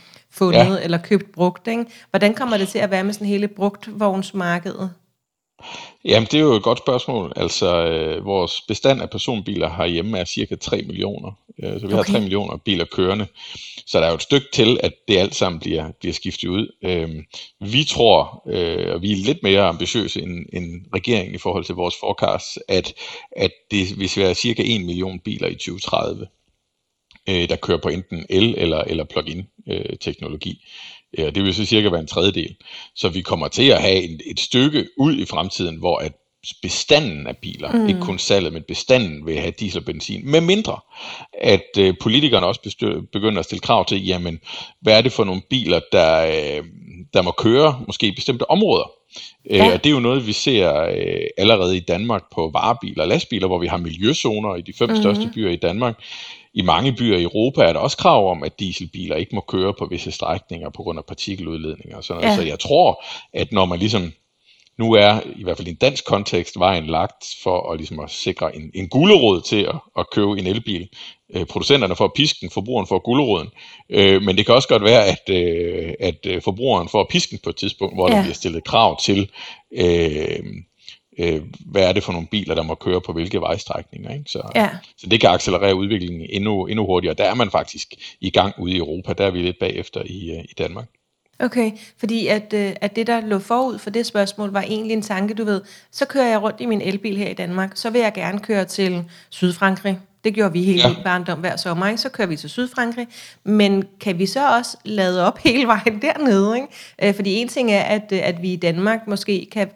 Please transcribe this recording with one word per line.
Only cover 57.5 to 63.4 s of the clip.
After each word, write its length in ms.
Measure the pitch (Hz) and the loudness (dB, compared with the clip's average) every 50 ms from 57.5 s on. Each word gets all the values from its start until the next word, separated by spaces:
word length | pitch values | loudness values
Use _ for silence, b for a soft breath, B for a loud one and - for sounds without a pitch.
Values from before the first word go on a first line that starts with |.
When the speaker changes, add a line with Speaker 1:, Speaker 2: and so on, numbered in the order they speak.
| 139 156 | 4 6
Speaker 2:
er 100 | 113 85 | 4 6
der 80 | 78 76 | 4 2
også 160 | 110 143 - | 0 -2 -2
krav 340 | - - 180 156 117 98 92 | 2 4 6 6 6 4 2
om, 120 | 90 80 | 0 -2
at 160 | 71 78 - - | -4 -8 -6 -6
dieselbiler 560 | 107 90 85 - 92 82 - - 90 87 76 | -6 -6 -4 -6 -10 -10 -10 -8 -6 -4 -4
ikke 180 | 78 90 - - | -4 -4 -4 -6
må 60 | 101 - - | -8 -6 -4
køre 260 | - 92 92 98 98 - | -2 0 0 0 -2 -2
på 80 | - | -6
visse 240 | - 90 85 - 90 | -8 -8 -8 -8 -8
strækninger 580 | - - - 80 85 92 - - 90 82 78 73 | -8 -6 -4 -4 -4 -4 -6 -10 -14 -12 -12 -12
på 120 | - - | -12 -10
grund 160 | 82 85 82 80 | -8 -8 -8 -8
af 60 | - | -8
partikeludledninger 920 | - - - - 101 98 95 87 78 82 78 78 78 78 - - - - | -12 -12 -10 -8 -8 -8 -8 -8 -8 -8 -8 -8 -8 -10 -12 -14 -18 -18
og 80 | - - | -14 -10
sådan 180 | - 87 85 | -10 -8 -8
noget. 140 | - - 104 | -4 -4 -4
Speaker 1:
Ja. 60 | 95 | -4
Speaker 2:
Så 40 | 85 78 | -4 -4
jeg 100 | - - | -6 -8
tror, 460 | - - 143 165 180 123 - - B B B B B B | -4 0 4 4 4 4 0 -4 B B B B B B
at 200 | - - | -8 -8